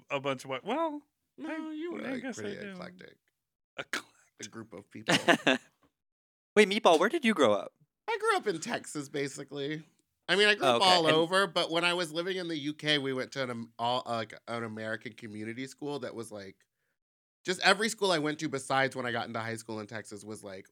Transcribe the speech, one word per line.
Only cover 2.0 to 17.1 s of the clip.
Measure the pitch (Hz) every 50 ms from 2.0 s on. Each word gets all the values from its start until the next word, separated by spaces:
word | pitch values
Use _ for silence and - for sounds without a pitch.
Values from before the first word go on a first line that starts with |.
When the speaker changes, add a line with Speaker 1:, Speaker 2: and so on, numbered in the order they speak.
| -
Speaker 1:
I | 240
Speaker 2:
like, | 269 240
Speaker 1:
guess | 226 269 202 -
I | 214
Speaker 2:
pretty | 202 - 92
Speaker 1:
do. | - -
Speaker 2:
eclectic. | 190 180 - - - - - - - _ _ _ _ _ _ _ _ _ _ _ _
Speaker 1:
Eclectic. | - 139 _ - - - _ _ _ _ _ _ - 135
Speaker 2:
A |
group | 101 - 117 110 - -
of | 92 - _
people. | - 110 110 - 175
Speaker 3:
<laughs> | 180 - - 156 - - 143 131 - _ _ _ _ _ _ _ _ _ _ _ _ _ _ _ _ _ _ -
Wait, | 208 214 190
Meatball, | 202 220 - 196 165 151
where | 180 233
did | - 339 233
you | 220 214
grow | - 135 107 104
up? | 95 - - _ _ _ _ _ _ -
Speaker 2:
I | - 466 403
grew | 415 453 415
up | 370 -
in | 214 175 156
Texas, | - 233 - - - - - 151 139 139
basically. | 147 143 143 139 - 143 143 139 143 143 139 143 156 160 160 _ _ _ _ _ _ _ _
I | - 175
mean, | 196 208
I | 208 208
grew | 208 -
Speaker 3:
Oh, | 131 120
Speaker 2:
up | 117
Speaker 3:
okay. | 196 185
Speaker 2:
all | 180 175 160
Speaker 3:
And | 156 156
Speaker 2:
over, | 160 170 165 190 190 202
but | 175 156 180 165 139
when | 160 170 170
I | 175 175
was | 180 180 151
living | 151 170 175 190 185
in | 185 175
the | 170 165
U | 147 135 151 151
K, | - 147 151 151
we | 147 131 135 131
went | 127 120 104 -
to | 139 131
an, | 123
um, | 120 117 117 117 _
all, | - 117 120 123 127 -
uh, | - 120
like, | 113 110 110 - - -
an | - 117 117 117
American | 113 110 110 110 110 110 110 - 123 107
community | - 120 107 104 107 107 113 117 123 135
school | 131 - - 143 143 147 135
that | 120 110 -
was, | 113 113 -
like, | 107 101 98 98 - _ _ _ _ _ _ _ _ _ _ _